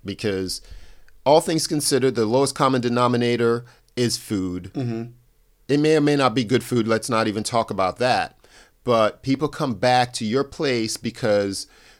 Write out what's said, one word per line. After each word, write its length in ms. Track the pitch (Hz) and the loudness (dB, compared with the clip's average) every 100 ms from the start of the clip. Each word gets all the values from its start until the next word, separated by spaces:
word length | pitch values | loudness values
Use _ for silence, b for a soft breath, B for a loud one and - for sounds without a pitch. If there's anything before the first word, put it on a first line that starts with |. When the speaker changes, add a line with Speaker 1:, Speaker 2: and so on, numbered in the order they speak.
Speaker 1:
Because 580 | 95 98 107 95 92 - b b b b b - 131 | -12 -6 -2 -2 -4 -8 b b b b b -4 4
all 140 | 156 | 4
things 240 | 175 160 - | 4 -2 -2
considered, 480 | 151 - 131 131 117 | -2 0 2 2 2
the 100 | 110 | 2
lowest 280 | 127 135 - | 2 0 2
common 260 | 135 131 | 2 2
denominator 840 | 120 120 123 120 120 117 117 120 123 b b - | 0 2 2 2 0 2 2 0 -6 b b -2
is 220 | 120 - | -2 -2
food. 540 | - 104 92 90 90 143 | -4 -4 -2 -6 -10 -8
Speaker 2:
Mm-hmm. 280 | 123 113 117 - _ _ _ _ - | -6 -6 -10 -16 _ _ _ _ -2
Speaker 1:
It 100 | 143 | 0
may 160 | 151 156 | 4 4
or 60 | |
may 160 | 147 143 | 4 4
not 180 | 131 117 | 2 2
be 80 | |
good 180 | 107 127 | 0 0
food. 240 | - 123 110 | 0 -2 0
Let's 200 | 110 - | -2 0
not 180 | 113 110 | 0 0
even 140 | 104 | -2
talk 300 | 107 117 110 | -2 -2 -2
about 260 | 98 92 87 | -2 -2 0
that. 400 | 123 98 85 _ b b b b | 0 0 -2 _ b b b b
But 400 | - 113 104 - | 0 2 2 0
people 240 | 131 135 147 | -4 -2 -2
come 280 | - 143 98 | -4 -4 0
back 360 | 127 123 123 | 2 2 0
to 120 | - 110 | -4 -2
your 180 | 123 | -2
place 540 | 139 - 147 120 110 - | -2 -4 -2 -2 -4 -6
because 680 | 117 - 113 101 101 95 - b b | -8 -4 0 2 0 -6 -12 b b